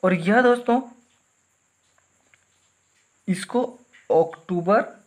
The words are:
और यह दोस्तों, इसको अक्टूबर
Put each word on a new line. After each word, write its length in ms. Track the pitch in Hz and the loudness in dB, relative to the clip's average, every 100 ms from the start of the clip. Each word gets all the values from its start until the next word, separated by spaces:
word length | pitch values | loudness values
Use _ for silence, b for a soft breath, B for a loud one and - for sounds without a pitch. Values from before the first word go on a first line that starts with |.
और 120 | 185 | 0
यह 260 | 180 165 226 | -2 0 2
दोस्तों, 380 | 247 240 240 240 262 - _ _ _ _ _ _ _ _ _ _ _ _ _ _ _ _ _ _ _ _ _ _ - | 2 0 0 -2 -2 -20 _ _ _ _ _ _ _ _ _ _ _ _ _ _ _ _ _ _ _ _ _ _ -6
इसको 340 | 180 - 240 254 - _ _ _ | -6 -4 -4 -4 -10 _ _ _
अक्टूबर 760 | 160 165 - - 180 170 214 - - | 2 2 -4 -8 -6 2 0 0 -12